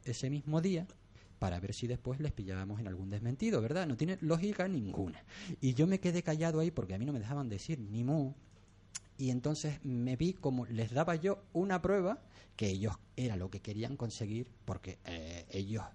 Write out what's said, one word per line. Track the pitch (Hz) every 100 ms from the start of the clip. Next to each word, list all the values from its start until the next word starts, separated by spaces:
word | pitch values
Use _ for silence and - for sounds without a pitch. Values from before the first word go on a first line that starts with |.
ese | - 117 131
mismo | 147 147 160
día | 190 170 185 - - - - -
para | 98 90
ver | 98
si | - 120
después | 123 123 135
les | 147
pillábamos | - 95 92 95 104
en | 104
algún | 92 95
desmentido, | 104 117 131 226 165
¿verdad? | 110 165 170
No | 117
tiene | 156 190
lógica | 160 165 196 202 185
ninguna. | 170 101 104 90 - - - 190 151
Y | 135
yo | 123 170
me | 190
quedé | 180 170
callado | 165 156 165 156
ahí | 165
porque | 170 92
a | 95
mí | 135
no |
me | 135
dejaban | 110 143 127
decir | 98 - 151
ni | 101 110
mu. | 123 156 135 139 - - - - - - - -
Y | 131
entonces | 123 147 151 151 143
me | 139 123 123 127
vi | 170
como | 185 139 127 117
les | 113 110
daba | 123 170 165
yo | 185 196 -
una | 170 196 180
prueba | 185 196 180 269 - - - -
que | 104
ellos | 95 107 92 - -
era | 127 98
lo | 95
que | 98
querían | - 104 117 139
conseguir, | 117 - 104 110 127 -
porque, | - 90 95 -
eh, | - 85 82 82 -
ellos | 95 98 107 -